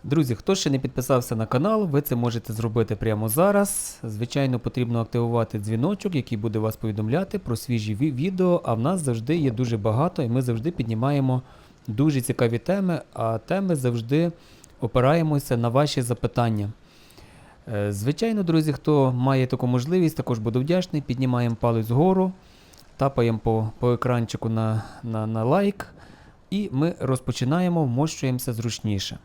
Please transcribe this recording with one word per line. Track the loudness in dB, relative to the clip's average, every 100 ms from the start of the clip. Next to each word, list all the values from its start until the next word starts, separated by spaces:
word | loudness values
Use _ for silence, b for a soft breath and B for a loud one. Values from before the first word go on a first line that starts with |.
Друзі, | 0 0 2
хто | -2 0
ще | 0 2
не | 0
підписався | -2 -4 2 0 2
на | -4
канал, | 0 0 2 2 2
ви | 0
це | 0
можете | 0 0 -2 -6
зробити | -4 -2 0 0
прямо | 0 -2 0 0
зараз. | 2 4 4 2 -2 -8 -10
Звичайно, | -10 -6 -4 0 0 0
потрібно | -2 -2 0 0
активувати | 0 0 0 0 0 -4
дзвіночок, | -2 0 0 -2 -2
який | -2 -2 -4
буде | -2 0
вас | -2
повідомляти | -2 -4 -2 0 -2 -2 -6
про | -4
свіжі | -6 -2 -2 -2
ві-, | -2 -2
відео, | 0 -4 2 2 2
а | 0
в | 0
нас | 0 0
завжди | -2 -2 0 0
є | 0
дуже | 0 0 0
багато, | 0 2 0 0
і | 0
ми | 0
завжди | 0 -2 -2
піднімаємо | -4 -2 0 0 2 2 0 B B B B -6
дуже | 0 2 2
цікаві | -2 0 2 0
теми, | 0 0 0 -2 -6
а | -4 -2 -2
теми | -2 -2 0
завжди | 0 0 -2 0 0 0 -4 B B B -8
опираємося | -2 2 4 4 2 0 0 0
на | 2
ваші | 2 2 0
запитання. | -2 -2 -2 0 0 0 -4 -8 B B B B B B B B -6
Е, | -2 -2
звичайно, | 0 -2 0 0 0
друзі, | 2 2 2
хто | -2 2 4 4
має | 2 2 2 2
таку | 0 2
можливість, | 0 2 2 2 0
також | -4 -2
буду | 0 0
вдячний, | 2 0 0 -4
піднімаємо | -4 0 2 2 0 0
палець | 2 2 2
вгору, | 4 4 4 0 -2 B B B B B -2
тапаємо | 0 2 2 2
по, | 0 0 0 0
по | 0
екранчику | 2 2 0 0 -4 -2
на, | 0 0 -2 B B
на, | -6 -4 -2
на | -2
лайк, | 2 2 2 -2 -14 -16 B B B B -6
і | -4 -2
ми | 0 -2 -2
розпочинаємо, | -2 -2 -4 -4 0 0 0 0
вмощуємося | 0 0 -2 -2 -2 -2 -4
зручніше. | -4 -6 -4 -2 -2 -4 -12